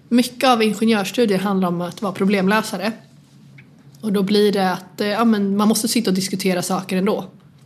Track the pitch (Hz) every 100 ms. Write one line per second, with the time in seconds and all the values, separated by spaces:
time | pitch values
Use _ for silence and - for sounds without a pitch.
0 | - 240 240 - 269 233 220 - 226 220
1 | 190 - 226 185 202 190 185 175 175 -
2 | 202 185 196 202 185 214 214 175 202 226
3 | - - - - - - - - - -
4 | 214 202 196 208 208 196 185 180 - -
5 | 208 208 233 208 196 202 214 220 226 233
6 | 220 190 185 - 190 180 175 185 - 185
7 | 202 196 - - - -